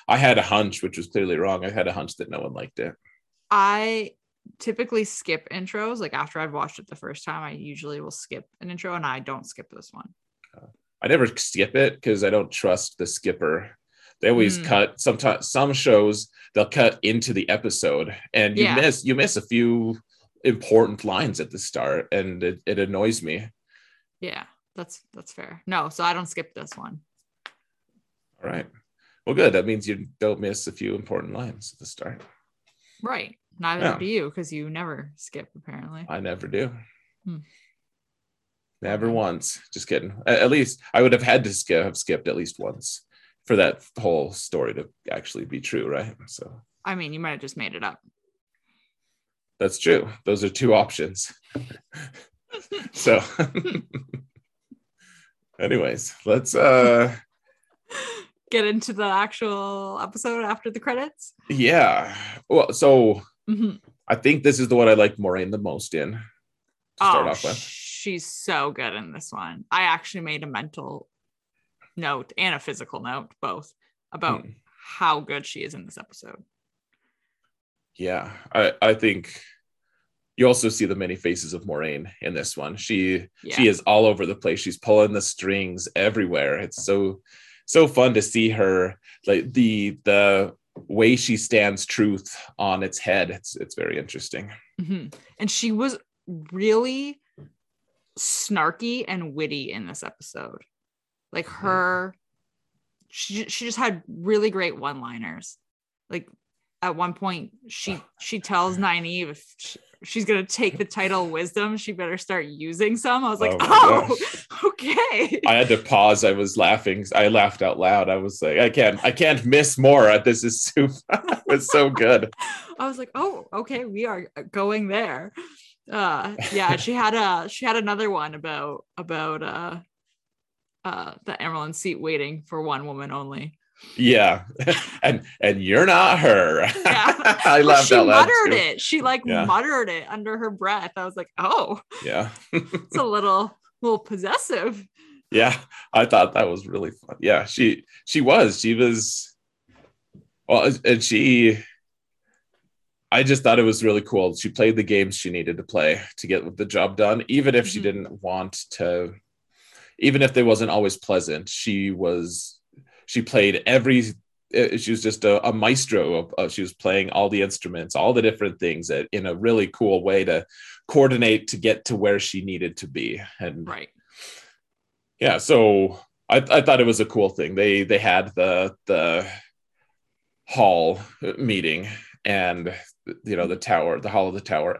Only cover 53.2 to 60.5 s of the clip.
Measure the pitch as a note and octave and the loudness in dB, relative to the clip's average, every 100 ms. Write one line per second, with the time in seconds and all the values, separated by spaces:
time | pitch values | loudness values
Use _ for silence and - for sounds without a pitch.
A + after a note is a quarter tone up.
53.2 | - - D3 - F4+ E3 - - - - | 2 -4 -4 -4 -8 -10 -12 -16 -14 -18
54.2 | - _ _ _ _ - _ _ _ _ | -18 _ _ _ _ -20 _ _ _ _
55.2 | _ _ _ - - A#2 C2 - - - | _ _ _ -6 -2 0 0 -4 -10 -8
56.2 | G#2+ A#2 C3 - C#3+ B2+ A#2+ A#2+ A#2+ A#2 | 0 0 2 4 6 8 6 6 2 -2
57.2 | _ _ _ _ _ _ _ B4+ B4+ A4+ | _ _ _ _ _ _ _ -12 -12 -12
58.2 | F#4 _ - A3+ G#3 G#3+ - G3+ G3+ F#3+ | -16 _ -2 0 2 -2 -4 -4 0 0
59.2 | G#3 - G#3+ G3+ G3 G3 G3 G3 F#3+ G#3+ | -2 -4 -6 -4 -6 -8 -10 -10 -10 -8
60.2 | B3 A#3 G#3+ | -6 -4 -4